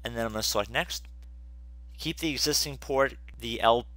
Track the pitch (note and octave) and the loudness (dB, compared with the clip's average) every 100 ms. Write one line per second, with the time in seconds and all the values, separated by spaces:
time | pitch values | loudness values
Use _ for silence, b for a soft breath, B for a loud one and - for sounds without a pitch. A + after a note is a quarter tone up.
0 | - A#2 A2+ A2 A2 G#2+ G#2 B2 F3 - | -6 -2 -2 0 0 0 0 0 -2 -6
1 | - - - - - - - - - - | -10 -16 -16 -16 -16 -16 -16 -16 -16 -6
2 | D#3 E3 E3 C3 D3 C#3+ D3 C3+ - C3+ | -4 0 0 2 4 4 0 -4 0 4
3 | C3+ - - - A#2 A#2 A2+ A#2+ A#2+ | 4 2 -14 -8 -6 4 6 6 2